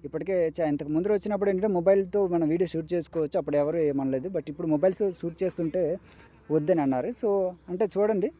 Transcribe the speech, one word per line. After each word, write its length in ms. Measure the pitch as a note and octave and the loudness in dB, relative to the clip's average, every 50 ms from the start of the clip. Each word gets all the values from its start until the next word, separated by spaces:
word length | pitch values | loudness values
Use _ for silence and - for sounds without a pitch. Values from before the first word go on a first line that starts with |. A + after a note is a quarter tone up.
| D#3 | -12
ఇప్పటికే 480 | C#3 D3+ D#3 D3 F3+ F#3+ F3+ E3 D#3+ D3 - | -8 -8 -6 -4 -2 0 0 0 0 0 -2
చా-, 80 | E3 D3+ | 0 0
ఇంతకు 200 | C#3+ C#3+ D3+ C#3+ | 0 -2 -2 -2
ముందు 240 | D3+ E3 F3+ G#3 | -2 0 2 2
వచ్చినప్పుడు 380 | G#3+ G3 - G#3 G#3 F#3+ G3+ G3+ | 0 0 0 -2 -2 0 2 2
ఏంటంటే 160 | F#3+ F#3 G3+ | 2 2 0
మొబైల్తో 600 | G#3+ F#3+ F3 E3+ G3 G3 G3 G3 F3+ - G3+ G3 | 0 0 2 4 4 4 4 2 0 0 0 2
మనం 220 | F3+ F3 E3+ E3 D3+ | 2 2 2 2 2
వీడియో 180 | D#3+ F3 F#3+ | 2 2 0
షూట్ 220 | E3 - E3 D#3+ D#3 F3+ | 0 0 -6 -4 -2 -2
చేసుకోవచ్చు, 440 | F3 D3+ - - E3 D#3 C#3+ - F#3 | -2 -2 -2 -2 -2 -2 0 -2 -4
అప్పుడు 180 | C#3+ D3+ C#3+ | -2 0 0
ఎవరు 200 | D3 C#3+ D3+ E3 | 2 2 2 2
ఏమనలేదు. 520 | E3+ D#3 D3 C#3 C#3 C3+ C3+ C3 C3 C3+ F#3+ | 2 2 2 2 0 0 0 -2 -2 -4 -4
But 160 | F#3+ E3 C#3+ D#3+ | -6 -6 -6 -6
ఇప్పుడు 180 | C#3+ D#3+ E3+ | -8 -6 0
మొబైల్స్ 440 | D#3+ D3+ C#3+ F#3 F#3+ F#3 - G#3+ G3 F3 - | 0 2 4 4 2 2 2 -2 -2 -2 -4
షూట్ 220 | - E3+ E3 - | -8 -8 -4 -2
చేస్తుంటే 560 | F#3+ F3+ - - E3 D#3+ - F#3 F3 D3 F3 G3 - - - - - - - - - - | -4 -4 -2 -2 -4 -2 0 0 0 0 -2 -4 -8 -18 -20 -20 -20 -20 -20 -20 -6 -2
వద్దని 300 | D3 D#3 D3 D#3+ F3+ E3 | 0 0 2 2 2 2
అన్నారు. 280 | C#3+ C3+ C3 B2+ B2+ G3+ | 2 2 0 0 -2 -4
So 460 | A#3+ - - G#3 G3+ G3 F#3 F3+ F3+ - - - | -6 -2 0 0 2 2 0 -2 -4 -8 -10 -10
అంటే 160 | F3 F#3 A3 | -2 -2 -2
చూడండి 480 | F#3 - F#3+ G#3 G#3+ A3 F#3+ F3 D4 - | 0 2 0 2 2 2 0 0 -2 -4